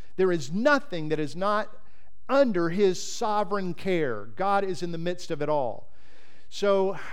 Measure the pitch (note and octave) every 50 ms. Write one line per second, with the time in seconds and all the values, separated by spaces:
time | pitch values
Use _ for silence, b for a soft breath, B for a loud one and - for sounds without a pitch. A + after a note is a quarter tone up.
0 | b b b b F#3+ F#3 F3 E3 C3 C3+ E3+ G#3 A#3+ D4 C#4+ C4+ - - F3+ E3
1 | D#3 D3+ D#3 D3+ D3+ C3+ C#3 F3 F#3+ G#3 G#3 G#3+ G#3 - - - b b b b
2 | b b b b - - B3+ C#4 C#4 A#3+ F#3+ F3 E3+ E3 E3+ G#3 G3+ F#3+ F3 -
3 | - - - - A#3 G#3+ G#3 G#3 G#3 - G#3 G3+ F#3 F3+ E3 - - G3 F#3 E3
4 | D#3 B2+ A2+ G#2 G2+ A2+ G#2+ - F#3+ G3+ G3 G3+ G3 F#3+ F3+ - F3 E3+ E3+ E3
5 | E3 F3 F3 F3 - - E3 C#3+ D3 D3 D3+ D3 C3 A2+ G2+ - - - b b
6 | b b b b b b b b b b - - G3+ G3+ G3 G3 F#3+ F#3+ F#3+ D3+
7 | B B